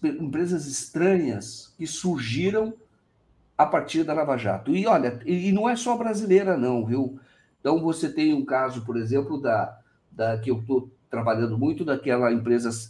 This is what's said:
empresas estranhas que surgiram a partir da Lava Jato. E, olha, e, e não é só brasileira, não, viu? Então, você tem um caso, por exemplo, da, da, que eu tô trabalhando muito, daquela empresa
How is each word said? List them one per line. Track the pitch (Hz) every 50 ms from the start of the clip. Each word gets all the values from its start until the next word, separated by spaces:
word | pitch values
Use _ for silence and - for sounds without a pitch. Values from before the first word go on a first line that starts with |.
empresas | - 151 139 160 165 135 135 160 180 175 180 156 147
estranhas | 139 131 - - - - 151 175 190 190 180 151 123 107 101 - - - - - - _ -
que | 160
surgiram | 156 - - - 185 165 131 117 113 117 156 180 196 208 220 220 226 - - _ _ _ _ _ _ _ _ _ _ _ _ _ _ _
a | - 151
partir | 151 - 151 143 - - 160
da | 160 156
Lava | 151 160 147 143 135
Jato. | 117 110 101 95 104 - 135 165
E, | 185 202
olha, | 233 196 151 123 123 123 117 -
e, | - 180 180 180 196
e |
não | 190 208 220 247
é | 240
só | 240 - 247 240
brasileira, | 226 233 226 214 202 220 196 185 196 196 190 180
não, | 135 123 127 123 120 107
viu? | 110 123 135 131 127 - - - _ _ _ _ _ _ _
Então, | - 139 160 165
você | 160 165 160 - 160 143
tem | 143 160 156 156 151
um | 139 -
caso, | - 131 131 131 127 123 120 110
por | 120 117
exemplo, | 117 110 113 131 139 139 160 156 135
da, | 135 117 110 101 90 - - - _ _ _ _ _ _
da, | - - 113 113 113 110
que | 113 131
eu | 120 110 110
tô | 127 135 127 127 - - _ _ _
trabalhando | 123 117 113 117 110 117 120 113 110
muito, | 113 143 156 156 156 170
daquela | 151 135 - - 135 123 123 123 117
empresa | 120 113 113 120 120 117 120 113 110 - -